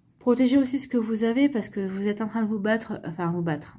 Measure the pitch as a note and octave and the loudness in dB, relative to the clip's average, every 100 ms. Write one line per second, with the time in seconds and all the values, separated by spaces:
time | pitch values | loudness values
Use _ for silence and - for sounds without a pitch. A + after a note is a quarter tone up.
0 | _ _ B3 B3 B3+ C#4 B3+ C4+ - B3 | _ _ 2 4 4 4 2 -2 -2 -2
1 | A3 A3 A3+ A#3 C#4 A#3+ G3 - F#3+ F#3+ | 0 0 0 4 2 2 -4 -4 -4 -2
2 | G3+ G#3 A3 A3 A3 A3 G3 A3+ A3 G#3 | -2 -2 -4 -2 -2 -2 0 0 -2 -10
3 | - E3 E3+ F3 E3+ D3 - | -8 -4 -2 -2 -2 -4 -6